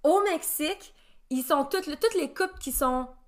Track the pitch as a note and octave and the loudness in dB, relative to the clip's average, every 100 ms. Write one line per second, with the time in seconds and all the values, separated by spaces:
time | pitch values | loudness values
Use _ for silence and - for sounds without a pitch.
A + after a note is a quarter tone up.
0 | C#4+ F#4+ G#4 E4 - - D4+ G4 - - | 6 4 4 0 -4 -4 -4 -4 -12 -20
1 | _ - _ C4 B3+ C#4+ C#4 F#4+ F#4 D4 | _ -20 _ -6 2 0 2 -2 -4 0
2 | A4+ F#4+ C#4 - F#4 - - - C4 B3+ | 0 0 -4 -2 -4 -4 -6 0 0 0
3 | B3+ - | -4 -14